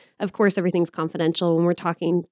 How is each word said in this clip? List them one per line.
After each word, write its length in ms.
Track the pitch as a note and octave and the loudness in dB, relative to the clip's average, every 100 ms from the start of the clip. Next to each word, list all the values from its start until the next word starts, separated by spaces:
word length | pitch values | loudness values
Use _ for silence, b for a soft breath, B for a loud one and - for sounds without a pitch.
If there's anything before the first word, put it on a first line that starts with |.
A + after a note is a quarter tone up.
| b - | b -8
of 120 | G3 | -6
course, 240 | - G3+ G3+ | 0 2 2
everything's 320 | F3+ F3+ E3+ | 0 0 -2
confidential 640 | - D#3+ F3 E3 - F3 | -2 -6 -2 -2 0 0
when 120 | E3 F3 | 2 2
we're 80 | |
talking 500 | E3+ F3 E3+ E3 F3 E3+ | 0 -4 -4 -2 -2 -4